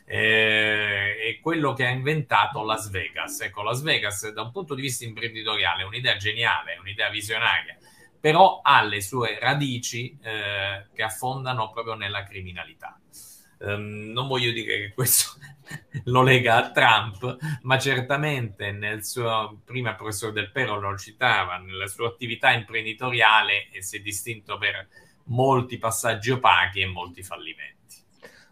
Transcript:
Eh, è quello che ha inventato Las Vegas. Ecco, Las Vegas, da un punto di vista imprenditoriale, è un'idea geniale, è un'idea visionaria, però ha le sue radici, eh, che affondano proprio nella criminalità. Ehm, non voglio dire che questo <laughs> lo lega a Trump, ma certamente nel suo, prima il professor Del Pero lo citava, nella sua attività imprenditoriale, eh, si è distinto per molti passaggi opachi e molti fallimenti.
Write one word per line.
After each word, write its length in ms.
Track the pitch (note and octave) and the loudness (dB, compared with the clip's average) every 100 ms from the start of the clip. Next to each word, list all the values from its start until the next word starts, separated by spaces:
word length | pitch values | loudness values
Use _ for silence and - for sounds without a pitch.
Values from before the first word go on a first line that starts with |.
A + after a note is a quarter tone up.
| - | -6
Eh, 1120 | G#2 A2 A2 A2 G#2+ G#2+ G#2+ G#2 G2+ G2+ G#2+ | 2 4 6 4 4 2 2 0 0 -2 -2
è 220 | A2+ A2+ | -4 -4
quello 320 | D#3+ E3 C#3 | -2 0 0
che 120 | A#2+ B2 | 0 0
ha 40 | |
inventato 720 | B2+ C3+ D#3 B2+ G#2 G#2+ A2 | 0 0 -2 2 2 2 0
Las 260 | G#2+ A2 G#2 | -2 -2 -4
Vegas. 520 | F#2+ E2 D#2+ D#2+ - | -6 -6 -6 -8 -6
Ecco, 200 | G#2+ G#2 | -8 -6
Las 200 | G#2 B2+ | -4 -2
Vegas, 480 | D#3 B2 G#2 G2+ G#2+ | 0 0 -2 -4 -8
da 100 | G#2+ | -8
un 100 | A#2 | -8
punto 220 | G3 F3 | -10 -8
di 80 | C3 | -6
vista 240 | C3+ B2 A#2 | -6 -6 -8
imprenditoriale, 800 | A2 A#2 A2 A2 G#2 F2+ F2 | -8 -8 -6 -4 0 0 -2
è 20 | F#2+ | -4
un'idea 300 | A#2 B2 G2+ | -4 -2 0
geniale, 580 | G#2 A2+ A2+ D#2+ D#2+ | -2 0 0 0 -4
è 60 | E2+ | -12
un'idea 300 | F#2 G#2 G#2 | -10 -4 -4
visionaria, 680 | G#2+ G#2 A2+ A2+ E2+ - - - - - _ | -4 -6 0 2 0 -2 -14 -20 -20 -20 _
però 420 | D3+ E3 F#3+ - | 4 8 6 6
ha 180 | C#3 C3 | 6 6
le 200 | G#2+ G#2 | 6 0
sue 360 | G2 C3 A2 G#2+ | -2 -2 -2 0
radici, 800 | A#2+ D3 C#3 A#2+ - A#2 A#2 - | 0 2 0 -4 -6 -6 -8 -10
eh, 680 | A2+ G#2+ G#2 G2+ G2 G2 G2+ | -8 -6 -4 -2 -4 -6 -10
che 100 | - | -4
affondano 680 | A2 - B2+ C3+ C3 A#2+ A2 | -4 -4 -6 -4 -4 -4 -4
proprio 240 | A#2 A2+ | -6 -8
nella 300 | A2 G2+ G2+ | -6 -6 -6
criminalità. 760 | G2 G2+ F2+ F2 D#2+ - - - _ - - - _ - | -8 -12 -12 -12 -12 -14 -18 -18 _ -20 -20 -20 _ -10
Ehm, 500 | G2+ G#2 G#2 G#2+ G#2+ | -6 -6 -6 -10 -8
non 160 | A#2 C3+ | -6 -2
voglio 240 | B2+ A#2+ | 0 0
dire 260 | A2+ G#2+ G#2 | 0 -2 -2
che 160 | G#2 | -2
questo 440 | - B2 - - - - - - | -2 2 2 2 -6 -20 -20 -16
<laughs> 360 | - _ - B2+ | -16 _ -8 2
lo 160 | B2+ | 6
lega 360 | C3 C3 A#2+ A#2 | 8 8 6 4
a 140 | B2 | 4
Trump, 680 | - B2+ A2 A2 G2 B2 - D#3 C#3 | 4 6 6 2 -6 -8 -6 -6 -6
ma 140 | B2+ C3 | 0 2
certamente 920 | C3+ B2+ B2 C#3+ D3+ C3+ A2+ - G#2 | 2 0 0 0 0 -2 -4 -6 -6
nel 340 | G2+ G#2 G#2+ - | -4 -6 -6 -6
suo, 560 | B2 A#2 A2 G#2 G#2 - | -4 0 0 -2 -8 -10
prima 260 | B2+ A#2 | -4 -4
il 40 | G#2+ | -4
professor 360 | A2 G2+ A2 | -6 -6 -4
Del 200 | G#2+ G2 | -4 -4
Pero 280 | C3+ A#2+ G2+ | -2 -2 -2
lo 180 | G2 G2 | -4 -6
citava, 600 | - - B2 G#2 F2+ F2+ | -10 0 2 2 0 -6
nella 300 | F#2 F#2+ G2+ | -8 -8 -8
sua 200 | - A#2 | -4 -6
attività 440 | A#2+ A#2 A2+ C3+ | -4 -8 2 2
imprenditoriale, 1160 | A#2+ G#2+ A2+ A2 A2 B2+ A#2+ A2 A2 G2+ G2+ - | 2 0 -6 -6 -4 -2 4 6 6 4 0 -2
eh, 100 | G2 | -10
si 160 | F#2+ G#2 | -10 -10
è 20 | |
distinto 580 | G#2 G#2 A#2+ G#2+ G2+ G2+ | -8 -8 -8 -12 -10 -4
per 300 | G#2 G2 - - _ _ - | -4 -4 -10 -20 _ _ -4
molti 520 | A#2+ C3+ B2+ B2 B2 | 2 4 4 2 -4
passaggi 540 | A2+ - A#2+ G#2+ A#2 | -2 0 -2 0 0
opachi 500 | B2+ G#2+ F2 F#2 G2 | 4 6 6 4 0
e 60 | F#2 | -4
molti 340 | F2 F2+ F#2 | -4 -10 -14
fallimenti. 560 | F#2 E2 D#2+ D#2 C#2+ - _ - _ _ - - _ | -14 -12 -12 -14 -16 -18 _ -20 _ _ -20 -20 _